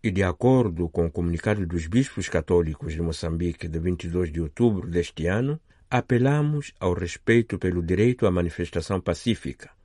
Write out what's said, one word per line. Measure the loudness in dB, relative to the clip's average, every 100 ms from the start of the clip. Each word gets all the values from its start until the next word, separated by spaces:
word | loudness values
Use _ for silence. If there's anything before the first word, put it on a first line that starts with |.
e | 0
de | 0
acordo | 0 2 4 4 2 0 -2
com | 0
o | -2
comunicado | 0 -2 0 -2 -2 -2
dos | -4 0
bispos | 0 0 -4 -2
católicos | -2 2 2 2 -4 -6
de | -4
Moçambique | -4 -4 -4 -2 -2 -4 -6
de | -2
vinte | -2 -2
e | -2
dois | -2 -2
de | -2
outubro | -4 2 2 2 -2
deste | -2 -2 -2 0
ano, | 0 -2 -4 _ _ _
apelamos | -2 2 2 4 2 0 -2 -6 _
ao | -2
respeito | -2 -4 -4 4 4 4 -2
pelo | -2 -2
direito | 0 2 2 2 2
à |
manifestação | 2 0 -4 -4 -4 -4 -4
pacífica | -2 -2 -2 -4 -4 -12 -20 _